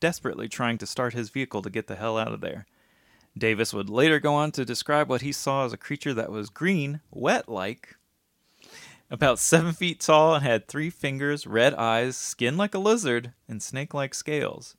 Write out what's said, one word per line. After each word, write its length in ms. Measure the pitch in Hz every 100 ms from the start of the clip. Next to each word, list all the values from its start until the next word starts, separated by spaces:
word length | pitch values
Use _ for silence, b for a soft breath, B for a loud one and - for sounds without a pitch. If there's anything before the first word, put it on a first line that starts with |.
desperately 480 | 160 175 131 - 110
trying 300 | - 120 117
to 80 | 101
start 280 | - 123
his 160 | 120 110
vehicle 320 | - 131 107
to 80 | 98
get 160 | 101 110
the 80 | 95
hell 220 | 110 110
out 140 | 113
of 80 | 107
there. 260 | - - - _ _ _ _ _ _ -
Davis 360 | 113 107 110
would 160 | 107 101
later 280 | 107 151 156
go 160 | 147
on 160 | 147 151
to 120 | 147
describe 440 | 123 120 - 147 147
what 120 | 127
he 100 | 135
saw 340 | 139 - 139
as 80 | 131
a 40 | 110
creature 380 | - 147 -
that 180 | 120 113
was 180 | 107 104
green, 500 | - 180 190 139 147 -
wet-like, 800 | - 131 226 - 104 95 123 - - _ _ _ _ b b b b b b _
about 280 | 123 143 120
seven 340 | - 165 165
feet 280 | 165 180 160
tall 340 | - 156 156
and 100 | 160
had 240 | 139 113 -
three 220 | 143 156
fingers, 560 | - 143 135 143 147 -
red 260 | 110 123
eyes, 400 | - 113 113 127 127
skin 420 | - - 120 156
like 160 | 202
a 40 | 196
lizard, 540 | 196 233 180 120 120 - -
and 140 | 110
snake-like 500 | - 131 143 147 135
scales. 640 | - - 151 131 - -